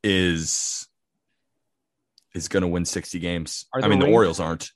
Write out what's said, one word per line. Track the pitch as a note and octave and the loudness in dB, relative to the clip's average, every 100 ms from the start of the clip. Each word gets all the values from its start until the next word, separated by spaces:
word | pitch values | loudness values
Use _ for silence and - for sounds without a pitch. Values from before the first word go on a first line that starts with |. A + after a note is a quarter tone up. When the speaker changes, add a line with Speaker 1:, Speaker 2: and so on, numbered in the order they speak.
Speaker 1:
is, | G#2+ F#2+ F#2 E2 D#2+ - - - - _ _ _ _ _ _ _ _ _ _ _ _ _ _ | 2 2 2 0 -2 -4 -6 -8 -12 _ _ _ _ _ _ _ _ _ _ _ _ _ _
is | F#2 D#2 | -12 -2
gonna | G2 F2+ | 0 0
win | F2 F2 | 0 -2
sixty | - - F2+ | -6 -8 -8
games. | F2 F2 D#2+ - - | -4 -4 -6 -10 -8
Speaker 2:
Are | B2+ | -2
Speaker 1:
I | |
Speaker 2:
the | G#2+ | 2
Speaker 1:
mean, | G2 | 4
the | F#2+ | 6
Speaker 2:
Rangers, | A2+ | 6
Speaker 1:
Orioles | F#2+ D#2+ | 6 2
aren't. | E2 E2 - | -4 -4 -8